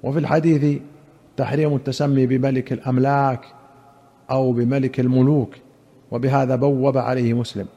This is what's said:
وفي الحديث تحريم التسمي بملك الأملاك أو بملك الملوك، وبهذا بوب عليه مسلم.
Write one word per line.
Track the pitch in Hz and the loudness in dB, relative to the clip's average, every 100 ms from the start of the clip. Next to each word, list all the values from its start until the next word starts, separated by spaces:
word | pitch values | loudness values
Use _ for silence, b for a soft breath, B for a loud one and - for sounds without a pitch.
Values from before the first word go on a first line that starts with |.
وفي | 120 147 | -4 -4
الحديث | 147 156 160 151 147 143 - - - _ _ - | 0 0 2 2 2 -2 -6 -20 -20 _ _ -6
تحريم | 120 139 156 139 | -4 0 0 -2
التسمي | 139 131 147 135 127 | -4 -4 0 2 2
بملك | 131 135 131 127 | 2 0 -2 -4
الأملاك | 123 135 127 131 139 139 123 - - - - - _ _ _ _ | -6 -2 0 2 2 0 -2 -10 -20 -20 -20 -20 _ _ _ _
أو | 131 131 | 0 0
بملك | 120 120 139 131 131 | 2 0 0 -2 -2
الملوك، | 127 127 131 151 120 - - _ _ _ _ | 0 4 4 2 0 -8 -20 _ _ _ _
وبهذا | 120 135 139 131 113 | -4 0 0 0 0
بوب | 139 139 135 131 | 0 2 0 0
عليه | 117 127 120 | -2 0 0
مسلم. | 117 117 104 90 | 0 -4 -8 -12